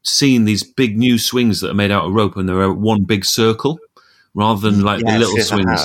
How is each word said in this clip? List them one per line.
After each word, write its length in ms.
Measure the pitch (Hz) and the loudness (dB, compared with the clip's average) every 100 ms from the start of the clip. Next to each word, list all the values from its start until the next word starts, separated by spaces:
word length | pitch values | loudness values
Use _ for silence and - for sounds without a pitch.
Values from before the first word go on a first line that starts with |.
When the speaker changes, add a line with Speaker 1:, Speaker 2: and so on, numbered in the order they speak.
Speaker 1:
seen 400 | - - 139 123 107 | -4 0 2 4 2
these 160 | 101 | 0
big 340 | - - 123 107 | -4 -2 -2 0
new 200 | 123 117 | 0 0
swings 440 | - 123 117 87 | 0 0 0 0
that 80 | 95 | -4
are 40 | 101 | -2
made 160 | 101 | 0
out 140 | 101 82 | 0 0
of 80 | |
rope 220 | 107 98 98 | 0 0 -2
and 120 | 92 | -2
they're 240 | 92 98 | 0 0
one 300 | 95 107 107 | 0 0 0
big 200 | 92 107 | 0 -2
circle 560 | - - 113 110 139 160 - _ _ _ _ | -2 0 0 0 -4 -4 -12 _ _ _ _
rather 360 | 101 110 104 107 | -2 0 2 2
than, 120 | 101 | 2
like, 160 | 101 101 | 2 0
the 120 | 113 | 0
Speaker 2:
Yes, 80 | 110 | 0
Speaker 1:
little 180 | 113 110 | 0 0
Speaker 2:
yes, 140 | 104 | 0
I 40 | 101 | 0
Speaker 1:
swings. 260 | 92 98 | 0 -2